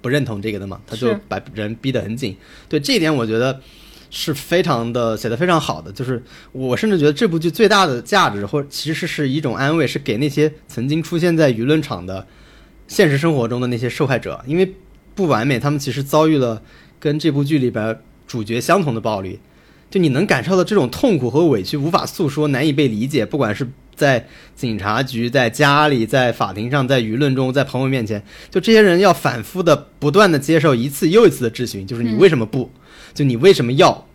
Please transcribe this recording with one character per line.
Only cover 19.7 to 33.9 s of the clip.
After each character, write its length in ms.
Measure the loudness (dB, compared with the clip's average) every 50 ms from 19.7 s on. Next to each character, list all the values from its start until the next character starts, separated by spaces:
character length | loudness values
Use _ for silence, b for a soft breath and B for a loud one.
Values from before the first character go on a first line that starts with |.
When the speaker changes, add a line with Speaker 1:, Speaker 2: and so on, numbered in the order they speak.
| b b b b
Speaker 1:
就 100 | 0 2
你 80 | 2 2
能 160 | 2 2 0
感 180 | 0 0 -2 0
受 140 | 0 2
到 80 | 2 2
这 100 | 2 2
种 140 | 0 0 0
痛 300 | -2 0 0 2 2 2
苦 100 | 0 0
和 180 | 0 2 2 4
委 140 | 2 0 -2
屈 140 | -4 -4
无 140 | -4 -4 -2
法 160 | -2 -2 -2
诉 200 | -4 -6 -4 -4
说， 220 | -2 -2 -2 -2 0
难 180 | 0 0 0
以 60 | 0 0
被 160 | 2 0 0
理 180 | 0 -2 -4
解， 200 | -2 -2 -2 -2
不 100 | -2 -2
管 180 | -2 -2 -2 -2
是 140 | -4 -6 -8 -10 -16 -20 -20 -6
在 320 | -2 0 2 2 0 -2 B B B B B B
警 220 | -8 -6 -6 -6 -4
察 240 | -2 -2 -2 -2 -2
局、 260 | -4 -4 -4 -4 0
在 220 | 0 2 0 0
家 380 | 2 2 2 4 4 4 4 2
里、 180 | 2 2 0
在 260 | 0 2 2 2 2 0
法 180 | 0 -2 -4
庭 200 | -2 -6 -6 -2
上、 180 | -2 -2 0 2
在 100 | 0 0
舆 160 | 0 -2 -2
论 220 | -2 0 0 0
中、 160 | 0 -2 -2 0
在 100 | -2 -2
朋 200 | -2 -2 -4 -2
友 40 |
面 200 | -2 -2 -2 -4
前， 160 | -4 -6 -6 -8 B B B B B
就 80 | -4 -4
这 140 | 2 4 6
些 80 | 6
人 200 | 6 6 6 6
要 120 | 4 4 4
反 320 | 2 0 -4 -4 -4 -8
复 180 | -8 -6 -2 2
的、 140 | 2 2 2 0 -12 _ -4
不 120 | -2 2
断 220 | 4 6 6 6 4
的 60 | 2
接 200 | 2 2 2 4
受 160 | 4 4 2
一 140 | 2 0 -4
次 220 | -4 -2 0 4
又 160 | 6 6 6
一 40 | 6
次 140 | 4 2 -4
的 60 | -4
质 160 | -4 -4 -8
询， 200 | -8 -6 -10 -10
就 80 | -8 -6
是 80 | -4 -2
“你 100 | -2 2
为 120 | 4 4
什 120 | 4 6 4
么 80 | -2
不？” 160 | -2 -4 -4 -4 -6 -10
Speaker 2:
嗯。 60 | B B B B B B B B
Speaker 1:
就 100 | -2 0
“你 100 | 0 0
为 160 | 4 6 6 6
什 100 | 6 2
么 80 | -2 2
要？” 320 | 4 4 4